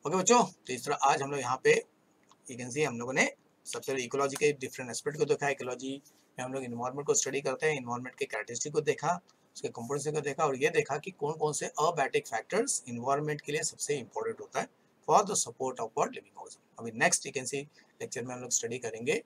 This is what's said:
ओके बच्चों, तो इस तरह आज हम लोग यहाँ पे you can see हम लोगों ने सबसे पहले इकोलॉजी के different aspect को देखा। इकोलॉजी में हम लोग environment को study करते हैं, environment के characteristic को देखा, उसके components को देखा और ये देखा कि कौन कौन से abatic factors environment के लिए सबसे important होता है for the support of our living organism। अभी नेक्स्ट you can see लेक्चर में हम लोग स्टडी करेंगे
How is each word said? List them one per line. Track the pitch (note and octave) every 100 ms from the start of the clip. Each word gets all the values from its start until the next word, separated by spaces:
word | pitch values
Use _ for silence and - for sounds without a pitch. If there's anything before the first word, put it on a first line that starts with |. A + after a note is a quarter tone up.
| D3
ओके | F#3
बच्चों, | F#3 B3 F#3+
तो | - -
इस | B2+ B2+
तरह | C#3+
आज | C#3 D3+
हम | C#3
लोग | D3
यहाँ | B2 B2+
पे | D3 D#3 - _ _ _ _ _ -
you | B2
can | B2
see | B2+ D3+
हम | A#2
लोगों | B2
ने | C3+ C4+ - _ _ -
सबसे | A#2+ A2+
पहले | C3+
इकोलॉजी | B2 C3+ C#3 B2+
के | D3
different | C#3+ C3 - B2+
aspect | A#2 - D3+
को | D3
देखा। | D3 C#3+
इकोलॉजी | C#3 B2 B2 C3 C#3 - _ _ -
में | B2+
हम |
लोग | C3+
environment | B2+ A#2 B2 C3+ C#3+
को |
study | C#3 - C#3
करते | C#3 B2+ D#3
हैं, | D3+
environment | A#2+ A#2+ B2+ -
के | C3+
characteristic | A2 G#2+ A#2+ D3
को | D3
देखा, | D3 C#3 D3+ F3 _ _ _ -
उसके | C3
components | A#2+ A#2 C#3+ D3
को | D3+
देखा | D3 C#3 D#3
और | C3
ये | D3
देखा | E3 C#3+ D3+
कि | E3+
कौन | - D3
कौन | D#3+ D3+
से | D3 D#3+
abatic | - D#3 D#3+ C3 D3 -
factors | A2+ - F#3 C#4 - -
environment | A#2 B2 C#3 D3+ D3
के | -
लिए | D3+
सबसे | E3 - - D3
important | A2+ - - -
होता | - -
है | - _ _ _ -
for | E3
the | G3+ F#3
support | - A2+ C3
of | B2+ A2
our | - F#3+
living | C4 -
organism। | - - - _ -
अभी | A2+
नेक्स्ट | A2+ E3 E3+ -
you |
can | C3 B2+
see | C#3 D3 _ - _
लेक्चर | A#2 -
में | B2 B2
हम |
लोग | B2
स्टडी | - A#2 B2+
करेंगे | A#2 A2 B2 -